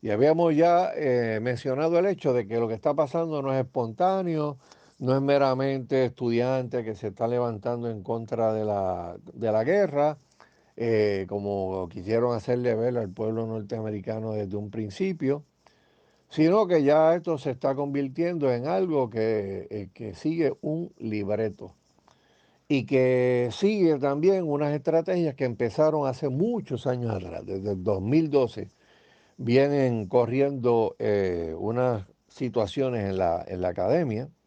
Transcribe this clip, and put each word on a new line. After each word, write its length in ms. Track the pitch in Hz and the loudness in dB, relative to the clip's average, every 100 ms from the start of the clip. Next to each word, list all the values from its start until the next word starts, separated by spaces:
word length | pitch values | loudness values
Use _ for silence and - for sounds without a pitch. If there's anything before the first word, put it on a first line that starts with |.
Y 100 | 113 | -2
habíamos 460 | 104 143 160 170 151 | 2 4 4 4 4
ya, 340 | 170 175 180 - | 4 4 2 -2
eh, 420 | 147 123 113 110 | 0 0 0 -2
mencionado 580 | 117 120 139 131 160 170 | -2 -4 -4 -2 0 2
el 80 | 190 | 2
hecho 260 | 190 151 | 0 0
de 160 | 123 98 | 0 0
que 100 | 117 | -2
lo 80 | 117 | -2
que 80 | |
está 200 | 110 156 | -2 -2
pasando 480 | 147 147 165 165 156 | 0 0 0 -2 -2
no 100 | 135 | -2
es 80 | 135 | -2
espontáneo, 960 | 131 135 117 110 180 190 180 160 147 135 _ - _ _ | -2 -2 -4 0 0 2 0 -2 -2 -6 _ -20 _ _
no 160 | 127 | 0
es 60 | 135 | 2
meramente 880 | 139 143 135 131 135 135 120 135 127 | 4 4 4 2 0 -2 0 2 2
estudiantes 760 | 131 120 117 123 131 123 127 | 0 0 2 2 0 -2 -4
que 120 | 110 104 | -4 -6
se 120 | 110 | -8
están 220 | 98 117 | -4 -2
levantando 600 | 123 120 110 123 120 117 | 0 -2 -2 -4 -4 -4
en 120 | 110 | -6
contra 500 | 92 113 113 113 110 | -6 -6 -4 0 0
de 120 | 110 | 0
la, 520 | 107 101 95 90 87 87 - | 0 0 0 -4 -6 -12 -16
de 200 | - 110 | -6 0
la 100 | 110 | 0
guerra, 560 | 120 196 196 143 147 143 _ _ - _ _ | 2 2 2 2 0 -2 _ _ -20 _ _
eh, 520 | - 117 113 104 101 92 | -6 0 4 4 2 -4
como 600 | 101 101 101 95 95 90 | -4 -2 -2 -2 -4 -6
quisieron 460 | 95 90 113 123 | -8 -2 0 2
hacerle 400 | 117 104 123 123 | -2 -2 -2 0
ver 220 | 110 120 123 | 0 0 -2
al 140 | 107 | -6
pueblo 360 | 92 110 113 113 | -4 -4 -2 -4
norteamericano 840 | 110 101 113 110 107 95 110 110 | -6 -6 -6 -6 -6 -6 -6 -4
desde 240 | 107 101 101 | -4 -4 -6
un 140 | 104 | -8
principio, 720 | 110 107 98 190 170 135 143 147 _ _ _ _ _ _ _ _ | -8 -8 -4 -4 -2 -2 -2 -4 _ _ _ _ _ _ _ _
sino 360 | - 156 202 202 | 2 4 4 4
que 160 | 175 | 4
ya 320 | 139 151 160 | 6 6 6
esto 240 | 175 180 156 | 4 0 -4
se 120 | 139 | -4
está 240 | 131 135 | -2 -2
convirtiendo 760 | 135 143 139 139 131 170 175 139 | -2 -2 -2 -4 -2 -2 0 2
en 160 | 120 131 | 2 0
algo 420 | 185 185 151 123 | 0 2 2 0
que, 600 | 110 110 110 98 98 - | 0 2 2 -2 -6 -8
eh, 180 | 104 95 | -10 -10
que 220 | - 110 | -10 -12
sigue 400 | 95 151 165 151 - | -6 -4 0 0 0
un 300 | - 160 175 _ | -6 -6 -6 _
libreto 760 | 117 107 98 104 110 92 95 - _ _ _ _ _ _ _ _ _ | -6 -4 -2 -2 -2 -4 -16 -20 _ _ _ _ _ _ _ _ _
y 200 | 143 - | -2 2
que 640 | 135 127 127 123 123 123 | 2 4 4 4 2 0
sigue 460 | 110 196 214 170 147 | 0 0 4 2 4
también 500 | 139 139 170 190 170 | 0 2 2 2 0
unas 240 | 143 147 | 0 0
estrategias 640 | 147 131 160 165 180 165 | -2 0 0 2 0 0
que 100 | 135 | 0
empezaron 640 | 131 113 120 - 156 156 139 | -4 0 -2 2 2 2 -2
hace 200 | 131 147 | -2 -4
muchos 600 | 131 208 240 196 123 143 | 0 -2 -2 -6 -6 -2
años 260 | 127 120 | -2 -2
atrás. 300 | 101 90 85 92 | -4 -6 -10 -8
Desde 260 | 95 98 | -6 -4
el 120 | 95 | -2
dos 160 | 90 98 | 0 0
mil 300 | 98 151 160 | 2 2 2
doce 380 | 143 120 113 101 _ _ _ _ _ _ _ | 2 0 -4 -14 _ _ _ _ _ _ _
vienen 680 | 117 123 139 143 131 117 98 | 2 4 4 4 2 0 0
corriendo, 880 | 123 117 127 139 139 120 117 110 - | 2 2 2 0 0 2 2 2 0
eh, 560 | 107 101 95 87 82 80 | 0 2 0 -2 -4 -6
unas 480 | 98 120 127 113 95 _ _ | -4 0 0 -2 -6 _ _
situaciones 840 | - 127 117 104 - 131 123 98 | -8 -4 0 -2 0 -2 -2 -2
en 80 | 95 | 0
la, 260 | 90 85 - | 0 0 -4
en 140 | 92 | -4
la 80 | 90 | -4
academia 600 | 90 92 151 156 110 139 _ | -2 0 2 0 -4 -8 _